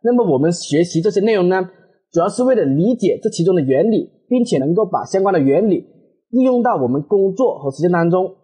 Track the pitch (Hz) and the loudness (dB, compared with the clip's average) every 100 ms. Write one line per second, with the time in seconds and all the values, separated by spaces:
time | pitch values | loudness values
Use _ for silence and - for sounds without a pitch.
0 | 226 247 214 131 156 170 - 147 175 165 | 2 0 2 2 0 -2 -4 -2 0 0
1 | 190 196 202 214 180 190 185 - _ _ | 0 0 0 2 2 0 -4 -12 _ _
2 | _ 170 180 208 254 240 147 135 190 247 | _ -2 -2 0 0 2 2 0 0 0
3 | 185 - 220 - 170 185 135 135 202 214 | -2 -2 -4 -2 0 0 0 0 2 0
4 | - _ _ 247 233 139 131 175 208 131 | -4 _ _ -2 0 -2 0 0 -2 -4
5 | - 190 196 185 135 147 214 175 - _ | -4 -2 0 2 2 2 2 -2 -4 _
6 | _ _ _ 233 262 247 233 190 123 135 | _ _ _ 0 2 2 0 0 -2 -2
7 | 143 202 196 190 247 - 143 135 175 175 | 0 0 0 0 -2 -2 -8 -2 0 2
8 | 170 180 185 - | 2 0 -2 -8